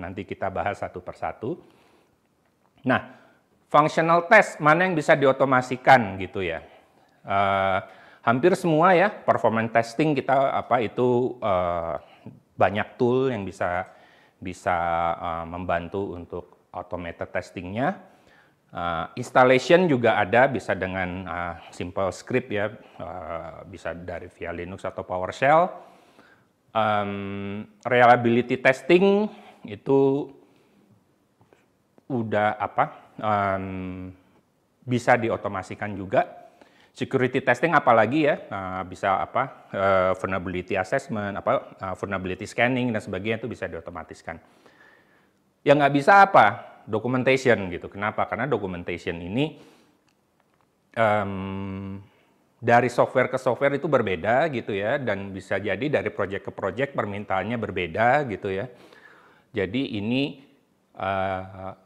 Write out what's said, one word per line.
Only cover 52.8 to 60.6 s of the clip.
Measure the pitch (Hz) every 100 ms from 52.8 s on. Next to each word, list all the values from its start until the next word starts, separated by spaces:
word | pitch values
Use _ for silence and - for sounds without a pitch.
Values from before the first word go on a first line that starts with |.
| 123
software | - 131 131 123
ke | 131
software | 131 113 139
itu | 139 165
berbeda | 135 107 85 98 123 165
gitu | 120 113
ya, | 98 104 147
dan | 120 98 98
bisa | 95 - 98
jadi | 104 95 143
dari | 110 98
project | - 98 98 -
ke |
project | - 98 98 139
permintaannya | - 107 101 104 95 101 120
berbeda | 101 95 87 87 120 143 139
gitu | 95 101
ya. | 95 120 - - - - - _ _ _
Jadi | 107 92 120 139 104
ini, | 104 127 147 - - _